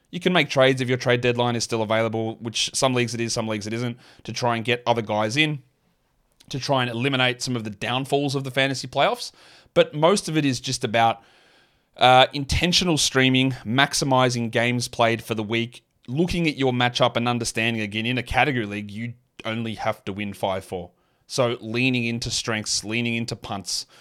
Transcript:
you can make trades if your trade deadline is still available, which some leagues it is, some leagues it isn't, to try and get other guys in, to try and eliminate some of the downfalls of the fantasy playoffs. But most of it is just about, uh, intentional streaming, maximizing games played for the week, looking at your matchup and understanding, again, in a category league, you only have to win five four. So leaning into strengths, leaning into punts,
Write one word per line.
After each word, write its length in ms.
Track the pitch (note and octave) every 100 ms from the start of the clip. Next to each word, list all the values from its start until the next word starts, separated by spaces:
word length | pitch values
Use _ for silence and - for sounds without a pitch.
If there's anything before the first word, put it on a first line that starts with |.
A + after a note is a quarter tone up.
| _
you 80 | E3+
can 140 | F#3
make 180 | F3 C#3
trades 300 | C3+ C3 C3
if 80 | B2
your 100 | B2
trade 220 | B2+ B2
deadline 340 | B2 A#2+ A#2+
is 80 | A#2
still 200 | - A2+
available, 520 | G#2+ A2 A2+ A2+ A2+ -
which 340 | A2+ - -
some 200 | - C3+
leagues 200 | B2+ A#2
it 60 | A#2
is, 120 | A#2
some 140 | A#2+ A2
leagues 220 | G#2+ G#2+
it 40 |
isn't, 240 | A2+ B2 A#2+ - -
to 80 | -
try 240 | A2+ A#2+ A2+
and 80 |
get 180 | A2+ A#2+ A#2+
other 140 | A#2
guys 340 | G#2 G#2+ A2 C3+
in, 260 | D#3 C#3 - _ _ _ _ _ _ _ -
to 80 | C3+
try 220 | C3+ C3
and 100 | B2
eliminate 520 | A#2 C#3 C3 B2+ B2
some 140 | - A#2+
of 80 |
the 40 | A2
downfalls 640 | G#2 G#2+ B2+ C3+ C#3+ C#3+
of 80 | C3+
the 80 | C3+
fantasy 380 | C3+ C3+ C3 B2+
playoffs. 440 | C#3 F3 A#3+ - - - - _
But 180 | F3 E3+
most 380 | D3 E3 G3+ -
of 60 | D#3
it 80 | C#3
is 140 | A#2+
just 220 | - B2+
about, 400 | A#2 A#2 A2+ G#2+ - _ _ _ _ _ _ -
uh, 280 | B2+ B2+ C3
intentional 640 | C#3+ C3+ - E3+ E3+ F3+ D3+
streaming, 540 | - C3 C3 C3 C3 B2 G#2
maximizing 840 | C3 C#3+ - D3 B2+ B2+ A#2+ A#2
games 380 | A#2 A#2+ B2 A#2+
played 340 | - A2+ A2+
for 120 | -
the 80 | A2
week, 420 | G#2 A#2 A#2 - _ _ -
looking 420 | C#3 F3 E3+ E3
at 80 | B2+
your 160 | C3
matchup 440 | B2 B2 B2 B2 A#2
and 120 | A#2+
understanding, 540 | A#2+ A2+ A2+ A#2 A2+
again, 240 | G#2 G#2+ A#2
in 100 | B2
a 60 |
category 420 | - B2+ C#3+ B2
league, 260 | G#2 G#2 G#2
you 220 | G2+ A#2+ - _ -
only 300 | A2+ A2+ A2+
have 280 | G#2 A2 - G#2+
to 60 |
win 180 | G2 G2+
five 320 | F#2+ G2+ F#2+
four. 260 | - F#2 F2 _ _ _ -
So 320 | - A#2+ -
leaning 460 | A2 A#2+ C3 B2 A#2
into 240 | A#2 A#2+
strengths, 520 | - - A2 G#2 -
leaning 320 | G2+ A2+ A#2+
into 220 | A#2 A#2 G#2+
punts, 480 | - G2+ - - - -